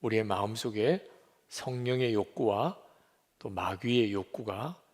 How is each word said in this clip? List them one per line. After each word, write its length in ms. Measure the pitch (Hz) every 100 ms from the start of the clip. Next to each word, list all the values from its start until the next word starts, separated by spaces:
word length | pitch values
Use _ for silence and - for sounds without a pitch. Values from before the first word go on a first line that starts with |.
우리의 220 | 117 110
마음속에 840 | 107 98 104 113 123 107 117 190 - - _ _ _
성령의 640 | - - 123 123 127 123
욕구와 680 | 107 98 - 117 101 151 - - _ _ _ _ _
또 100 | -
마귀의 640 | 92 92 95 120 123 107
욕구가 680 | 101 95 - 107 95 139 180 _